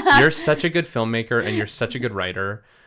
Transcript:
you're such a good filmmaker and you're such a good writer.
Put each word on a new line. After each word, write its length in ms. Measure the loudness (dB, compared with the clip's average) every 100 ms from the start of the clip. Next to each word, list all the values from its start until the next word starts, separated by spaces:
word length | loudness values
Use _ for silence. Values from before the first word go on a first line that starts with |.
| 6 6
you're 100 | 6
such 320 | 4 0 0
a 60 | 0
good 160 | -2
filmmaker 600 | -2 -4 -2 -2 0 -2
and 120 | 0 -2
you're 100 | -4
such 300 | -4 -6 -4
a 20 |
good 160 | -6
writer. 480 | -4 -6 -6 -6 -8 _ _